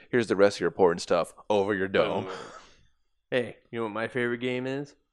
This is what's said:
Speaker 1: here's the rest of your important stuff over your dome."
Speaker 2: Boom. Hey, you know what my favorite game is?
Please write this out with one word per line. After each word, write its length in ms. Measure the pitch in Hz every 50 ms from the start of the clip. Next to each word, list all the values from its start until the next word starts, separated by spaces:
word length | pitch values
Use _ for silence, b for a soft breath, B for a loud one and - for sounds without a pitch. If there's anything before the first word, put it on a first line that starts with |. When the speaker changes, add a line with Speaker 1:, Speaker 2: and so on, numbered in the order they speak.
| B B
Speaker 1:
here's 160 | - 120 110
the 100 | 98 104
rest 200 | 95 101 101 -
of 40 | -
your 60 | 90 85
important 340 | - - 95 87 85 90
stuff 300 | - - 95 85 76 - - - - -
over 240 | 107 101 95 104 104
your 140 | 92 95 98
dome." 360 | 98 92 82 85 85 101 95
Speaker 2:
Boom. 100 | B B B B B B B B B B B B B _ _ _ _ _ _ _ _
Hey, 260 | 139 127 113 104 - - _ _
you 80 | 120 117
know 60 | 113
what 80 | 107
my 160 | 101 110 113 110
favorite 300 | - 127 120 120 123 117
game 260 | 127 127 127 127 127
is? 280 | 131 135 143 147 - - _ _ _